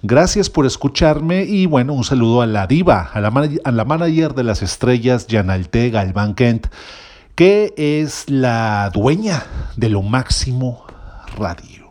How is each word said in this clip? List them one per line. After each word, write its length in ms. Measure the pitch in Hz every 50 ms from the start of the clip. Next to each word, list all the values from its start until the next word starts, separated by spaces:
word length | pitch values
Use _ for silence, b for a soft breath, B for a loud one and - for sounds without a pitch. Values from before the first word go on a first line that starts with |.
Gracias 480 | - 101 120 139 165 185 - 208 196 -
por 160 | - - 143
escucharme 800 | 131 - - - 139 - - 175 156 151 151 160 160 175 185 196
y, 220 | 156 208 202 185
bueno, 260 | 180 151 135 123 135 147
un 120 | 135 117
saludo 360 | - 139 127 117 113 117 123
a 60 | 120
la 200 | 113 107 104 98
diva, 440 | 92 131 160 185 - 117 101 87 - -
a 80 | 110
la 100 | 101 104
mana-, 300 | 110 135 147 151 139 - -
a 60 | 143
la 140 | 123 113 110
manager 480 | 123 151 165 170 170 160 160 160 156 123
de 120 | 131 127
las 180 | 117 107 95 98
estrellas, 640 | 92 - - - 120 123 123 117 123 127 120 95
Yanalté 640 | - 113 110 98 90 95 92 90 - - 117 120 123
Galván 440 | 110 110 101 95 90 104 104 104 101
Kent, 340 | - 127 120 117 113 - - B B B B B B B B B B B B B
que 400 | - 170 185 202 208 214 208 208
es 540 | - 151 147 151 151 156 147 - - - -
la 600 | 143 135 131 123 120 113 113 110 107 104 104 101 87
dueña 480 | - 101 127 156 185 220 214 180 139 - B B B B B B
de 140 | - 120 113
Lo 100 | 107 101
Máximo 840 | 95 101 110 127 127 - - - - 131 127 127 131 127 120 - B B B B B B B B B B -
Radio. 440 | - 104 90 85 - - - - - - -